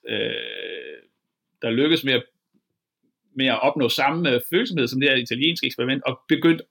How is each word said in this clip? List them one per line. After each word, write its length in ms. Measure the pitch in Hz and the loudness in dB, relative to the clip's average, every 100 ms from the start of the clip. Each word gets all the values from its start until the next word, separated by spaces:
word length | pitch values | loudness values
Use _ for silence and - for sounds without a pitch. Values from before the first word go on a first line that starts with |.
| - | -8
øh, 260 | 107 110 113 117 98 - 87 69 71 _ _ _ _ _ _ | -4 -4 -4 -10 -12 -12 -12 -14 -18 _ _ _ _ _ _
der 80 | 117 | -2
lykkedes 340 | 113 147 160 | 2 2 2
med 100 | 135 | 2
at, 100 | 127 - _ _ _ _ _ _ _ _ _ _ 135 | 0 0 _ _ _ _ _ _ _ _ _ _ -2
med 100 | 135 | 0
at 160 | 113 | 2
opnå 280 | 131 - - | 2 2 0
samme, 420 | - 135 165 165 | 2 0 2 2
øh, 100 | 123 - | 0 0
følsomhed 380 | 175 254 165 123 | -2 0 -2 -2
som 120 | 131 | 0
det 100 | 143 | 2
her 80 | 131 | 2
italienske 480 | 123 123 156 170 135 | 0 -2 0 0 -4
eksperiment, 380 | - 127 135 | -4 -2 -2
og 160 | 135 131 - | -4 -6 -2
begyndte 360 | 151 170 160 - | 2 4 2 0